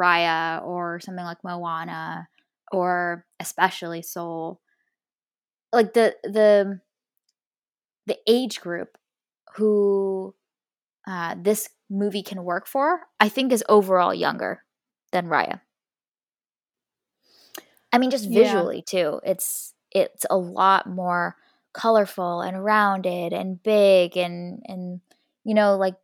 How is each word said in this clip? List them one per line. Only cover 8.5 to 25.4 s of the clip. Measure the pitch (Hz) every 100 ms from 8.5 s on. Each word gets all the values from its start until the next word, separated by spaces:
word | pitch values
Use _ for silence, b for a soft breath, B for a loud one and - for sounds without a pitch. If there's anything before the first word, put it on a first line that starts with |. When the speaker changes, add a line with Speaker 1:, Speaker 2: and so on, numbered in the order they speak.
| -
Speaker 1:
group | 175 175 - _ _ _ _ _ _ -
who, | 214 208 202 196 196 190 190 - _ _ _ _ _ _ 202
uh, | 180 170 180
this | 190 214 - _ -
movie | 196 202 196
can | - 190
work | 180 175 -
for, | 269 294 349 - -
I | 208
think, | 269 262
is | 233 -
overall | 208 190 185 175
younger | - 143 - 95 - _ _ _ _ _
than | 180 170
Raya. | 143 82 - _ _ _ _ _ _ _ _ _ _ _ _ _ _ _ _ B B B B B B _
I | 240
mean, | 262
just | 262 202
Speaker 2:
Yeah. | 226
Speaker 1:
visually, | 247 196 170 -
too. | - 190 156 -
It's, | - 185 - - - - _
it's | 202 - - -
a | 190
lot | 175 185 190 196 -
more | 180 180 175 175 - _ _ _
colorful | - 226 220 196 - 175 175
and | 190 190
rounded | 202 214 202 190 185 180 170
and | 180 190 180
big | 220 214 196 185 175 180
and, | 175 175 175 - -
and, | 185 180 180 - _ _ _